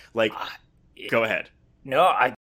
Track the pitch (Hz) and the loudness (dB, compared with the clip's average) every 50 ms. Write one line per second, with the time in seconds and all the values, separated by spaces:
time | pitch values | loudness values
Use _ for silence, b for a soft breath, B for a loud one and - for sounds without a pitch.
0 | B B - 113 110 110 - - - - - - - _ _ _ _ _ _ - | B B -2 -2 0 0 -2 -6 -10 -12 -12 -16 -20 _ _ _ _ _ _ -16
1 | - - - 117 113 110 101 78 - - _ _ _ _ _ _ - 135 131 147 | -8 -2 0 0 0 0 0 -2 -4 -8 _ _ _ _ _ _ -10 -2 2 2
2 | 175 185 135 95 123 127 - - | 4 4 4 2 2 0 0 -4